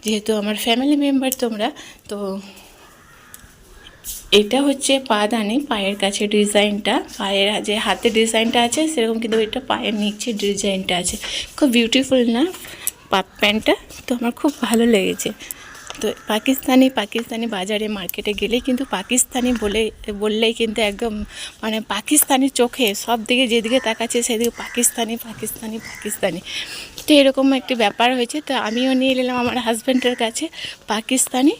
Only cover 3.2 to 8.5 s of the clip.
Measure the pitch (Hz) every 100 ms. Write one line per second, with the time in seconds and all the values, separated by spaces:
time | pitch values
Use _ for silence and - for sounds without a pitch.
3.2 | - - - - - - - - - -
4.2 | - 202 208 247 285 269 - 269 262 214
5.2 | 208 233 208 240 285 220 196 202 202 202
6.2 | 208 208 208 208 208 202 196 254 392 -
7.2 | 202 196 196 208 202 214 214 190 233 220
8.2 | 226 226 226